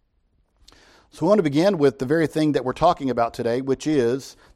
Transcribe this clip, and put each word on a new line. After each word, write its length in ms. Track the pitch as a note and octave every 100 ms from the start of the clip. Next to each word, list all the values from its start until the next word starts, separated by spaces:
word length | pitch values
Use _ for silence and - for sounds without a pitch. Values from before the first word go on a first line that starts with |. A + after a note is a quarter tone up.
| _ _ _ _ _ _ _ - _ _ _
So 140 | - D#3
we 40 |
want 100 | G#3
to 40 |
begin 340 | D3+ C#3 G3 F3+
with 220 | C#3+ -
the 60 | B2+
very 220 | E3 D3
thing 240 | D#3 D#3
that 140 | C3+ B2
we're 80 |
talking 360 | B2 D#3 E3 C3+
about 240 | A#2+ A2+
today, 280 | - A#2 B2
which 260 | C3+ C3 D3+
is 480 | D3+ A#2 C3+ - - _